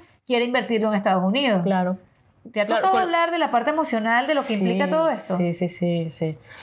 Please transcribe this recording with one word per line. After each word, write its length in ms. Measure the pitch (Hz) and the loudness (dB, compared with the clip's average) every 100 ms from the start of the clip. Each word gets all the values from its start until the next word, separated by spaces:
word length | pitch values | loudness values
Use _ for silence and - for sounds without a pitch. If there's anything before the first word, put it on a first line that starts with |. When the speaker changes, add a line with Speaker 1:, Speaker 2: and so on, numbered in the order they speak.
| - _ - | -16 _ -4
Speaker 1:
quiere 180 | 240 240 | -2 0
invertirlo 440 | 254 196 220 214 | -2 0 0 0
en 60 | 208 | 0
Estados 280 | 202 190 | 0 2
Unidos. 400 | 185 247 277 196 | 2 2 2 2
Speaker 2:
Claro. 340 | 175 185 180 185 - _ _ _ - | 2 0 0 -4 -10 _ _ _ -8
Speaker 1:
¿Te 100 | 214 | -4
ha 40 | 208 | 0
Speaker 2:
Claro, 140 | 226 | 2
Speaker 1:
tocado 100 | 381 | 2
Speaker 2:
por 80 | 381 | 2
Speaker 1:
hablar 300 | 359 339 339 | 2 2 0
de 80 | 339 | 0
la 100 | 285 | 0
parte 220 | 240 233 | 0 0
emocional, 560 | 311 302 226 220 233 269 | 0 0 -2 0 2 2
de 80 | 294 | 0
lo 80 | |
que 100 | 262 | 0
implica 320 | 214 185 185 285 | 0 0 0 0
Speaker 2:
Sí, 60 | |
Speaker 1:
todo 180 | 311 330 | 2 0
esto? 280 | 220 - 180 | -2 -2 -2
Speaker 2:
sí, 160 | 175 | 0
sí, 140 | 170 175 | 0 -4
sí, 380 | - 175 170 165 | -2 -2 -2 -4
sí. 260 | - 160 156 - - | -4 -6 -6 -12 -20